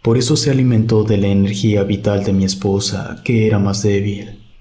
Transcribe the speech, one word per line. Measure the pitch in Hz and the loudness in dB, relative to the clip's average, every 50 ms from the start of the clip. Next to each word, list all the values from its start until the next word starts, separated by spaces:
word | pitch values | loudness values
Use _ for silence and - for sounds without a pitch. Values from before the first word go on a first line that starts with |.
Por | - 117 117 | 2 2 2
eso | 127 117 - 151 | 2 2 0 0
se | 147 - 143 | 0 0 0
alimentó | 131 131 127 127 117 110 107 113 113 107 104 | 2 2 2 2 2 2 2 2 2 0 2
de | 110 107 98 | 2 0 0
la | 98 98 | 2 2
energía | 101 98 98 98 98 - - 110 104 101 | 2 2 2 0 0 0 0 2 2 2
vital | 98 98 104 95 - 104 101 98 98 | 0 0 -2 -2 -2 -2 -2 0 0
de | - | 0
mi | 95 95 95 | 0 0 0
esposa, | 95 - - - 101 98 101 - - 101 95 - - - - | 0 -2 -2 -2 -2 0 0 -2 -4 -6 -6 -8 -10 -12 -8
que | - - 120 113 110 | -4 0 0 2 2
era | 110 110 101 | 2 2 2
más | 98 98 98 101 | 0 0 -2 0
débil. | - 104 101 98 101 104 98 98 - - - - - - - - | 0 0 0 0 -2 -4 -6 -6 -10 -14 -18 -20 -20 -20 -20 -20